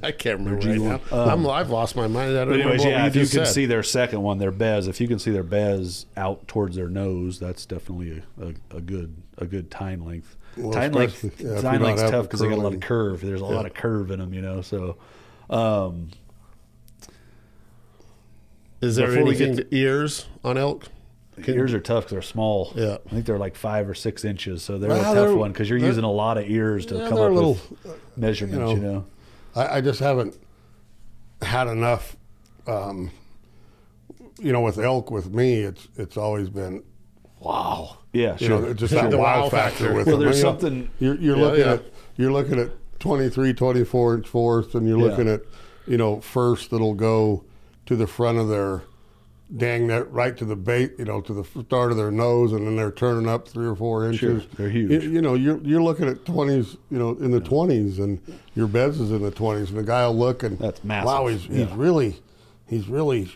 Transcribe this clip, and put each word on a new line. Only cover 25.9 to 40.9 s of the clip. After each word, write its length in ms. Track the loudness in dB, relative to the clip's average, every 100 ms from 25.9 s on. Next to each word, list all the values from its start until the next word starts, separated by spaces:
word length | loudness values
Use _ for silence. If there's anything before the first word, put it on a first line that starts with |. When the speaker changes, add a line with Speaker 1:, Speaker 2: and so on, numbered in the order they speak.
| 2
Speaker 2:
a 80 | 0
lot 280 | 0 2 0
of 100 | 0
ears 340 | 0 2 0 -2
to 80 | -4
Speaker 3:
yeah, 140 | 0
Speaker 2:
come 80 | 2
Speaker 3:
they're 60 | 4
Speaker 2:
up 40 |
Speaker 3:
a 40 | 6
little, 220 | 4 2 -2 -18
Speaker 2:
with 340 | -18 -18 -16 -4
measurements, 380 | -2 0 -2 -2
Speaker 3:
you 40 |
know, 140 | 0
Speaker 2:
you 80 | 0
know? 240 | 0 -4 -8 -16 -20 -20 -10 -2
Speaker 3:
I, 220 | 0 0
I 40 |
just 180 | 0 0
haven't 360 | 0 0 -2 -6 -20 -20 -20 -20 -20 -20 -20 -20 -20 -10
had 240 | -4 -2 0
enough, 500 | 0 0 0 -2 -16 -20 -20 -20 -18 -6
um, 460 | -6 -4 -8 -10 -12 -20 -20 -20 -20 -20 -20 -20 _ _ -20 -20 -8
you 120 | -2
know, 100 | 2
with 180 | 2 0
elk, 320 | 0 0 -2
with 200 | -6 -4
me, 280 | 2 2 2
it's, 260 | 0 -8 -18 -12
it's 220 | -10 -4
always 320 | -4 -2 -4
been, 320 | -6 -8 -8 -14 -20 -20 -20 -20 -12
wow. 580 | -6 -4 -4 -6 -8 -16 -4
Speaker 2:
Yeah, 220 | 0 0 0
Speaker 3:
You 100 | 2
know, 120 | 2
Speaker 2:
sure. 120 | 0
Speaker 3:
just 200 | -2 0
Speaker 2:
Sure. 100 | 2
Speaker 3:
that 80 | 4
Speaker 1:
The 60 | 4
Speaker 3:
wow 240 | 4 4
Speaker 1:
wow 60 | 2
Speaker 3:
factor 280 | 2 0 0
Speaker 1:
factor. 100 | 0 2
Speaker 3:
with 120 | 4
Speaker 2:
Well, 100 | 4
Speaker 3:
them. 80 | 6
Speaker 2:
there's 120 | 6
Speaker 3:
You 40 |
know, 60 | 4
Speaker 2:
something 400 | 4 -2 -2 -4